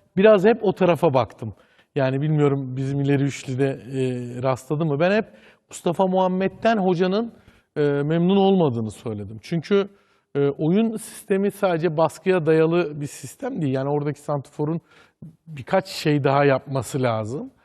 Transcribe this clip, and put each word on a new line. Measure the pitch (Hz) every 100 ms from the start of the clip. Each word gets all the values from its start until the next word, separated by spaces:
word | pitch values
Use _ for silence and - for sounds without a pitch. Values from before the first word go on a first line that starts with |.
| _ -
biraz | 208 208 196
hep | 233
o | 190
tarafa | - 180 165 170
baktım. | 131 113 - 113 - _ _ _ 143
Yani | 131 135
bilmiyorum | 151 151 143 139 131 127
bizim | 135 143
ileri | 139 139
üçlüde, | 139 - - 127 139
e, | 139 - 135 127 123 123 123
rastladı | 131 127 - 151 165
mı? | 143
Ben | 175
hep | 208 - - _ _ _
Mustafa | - 180 165 190
Muhammed'den | 185 185 185 190 190 226 226
hocanın, | 185 170 185 202 233 - _ _ _ -
e, |
memnun | 147 143 147 165 175 196
olmadığını | 196 190 156 117 107
söyledim. | - 120 104 101 110
Çünkü, | - 170 - 202 196 _ _ _ _ 143
e, | 143
oyun | 139 156 190 226 220
sistemi | - - - 196 202
sadece | - 190 170 170 156
baskıya | 160 - 190 185 151
dayalı | 160 160 170 160 151
bir | 143
sistem | - 131 - 254 254
değil. | 147
Yani | 131 135
oradaki | 147 147 143
santrforun | - 147 - - 151 165 _ _ _ _ 156 - -
birkaç | 147 117 190 190
şey | - 160 147
daha | 139 139 143
yapması | 131 147 135 113 143
lazım. | 127 113 107 139 262 _